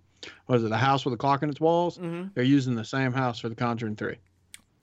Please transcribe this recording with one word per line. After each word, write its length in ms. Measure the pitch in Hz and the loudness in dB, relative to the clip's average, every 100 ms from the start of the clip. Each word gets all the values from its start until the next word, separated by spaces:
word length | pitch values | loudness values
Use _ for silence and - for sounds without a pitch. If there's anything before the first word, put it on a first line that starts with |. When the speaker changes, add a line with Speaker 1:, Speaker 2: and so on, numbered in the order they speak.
| _ _ - - - | _ _ -20 -12 0
Speaker 1:
what 100 | 123 | 2
is 80 | |
it, 60 | 110 | 2
the 60 | 110 | 2
house 280 | 135 139 | 4 2
with 80 | 135 | 0
the 60 | 113 | 0
clock 260 | 139 139 | 2 2
in 60 | 151 | 0
its 100 | 139 | 0
walls? 380 | 160 170 175 170 | 2 2 0 -4
Speaker 2:
Mm-hmm. 300 | 170 170 190 | -8 -8 -6
Speaker 1:
They're 80 | 156 | 0
using 320 | 127 143 127 | 4 4 2
the 100 | 117 | -2
same 280 | 107 135 131 | -2 -2 0
house 260 | 127 127 110 | 0 -2 -2
for 100 | 117 | -6
The 60 | |
Conjuring 400 | 113 120 117 113 | -4 -2 -2 -4
three. 220 | 104 104 - _ _ _ - _ _ | -6 -6 -8 _ _ _ -20 _ _